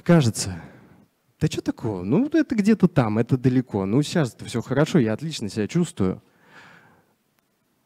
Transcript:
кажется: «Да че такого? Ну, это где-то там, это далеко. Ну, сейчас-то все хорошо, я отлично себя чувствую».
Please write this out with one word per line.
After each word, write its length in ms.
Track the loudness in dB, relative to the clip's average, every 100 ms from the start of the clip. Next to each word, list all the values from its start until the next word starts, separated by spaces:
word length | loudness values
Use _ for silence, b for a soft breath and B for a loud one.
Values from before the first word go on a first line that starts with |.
кажется: 580 | 4 4 4 0 -6 -8 B B B B B _ _ _
«Да 60 | -4
че 120 | -4
такого? 420 | -6 -6 -6 -6
Ну, 240 | -2 0 0
это 220 | 0 0 0
где-то 320 | 2 4 4
там, 300 | 2 2 0
это 180 | 0 0
далеко. 480 | 2 0 0 -4
Ну, 180 | 0 0
сейчас-то 420 | 0 -2 -2 -6
все 180 | -10 -8
хорошо, 360 | -4 0 2 2
я 140 | 2
отлично 360 | -2 -6 -8 -8
себя 200 | -4 -2
чувствую». 540 | -2 -2 -2 -2 -2 -12 b b b b b b b b _ _ _ _ _ _ _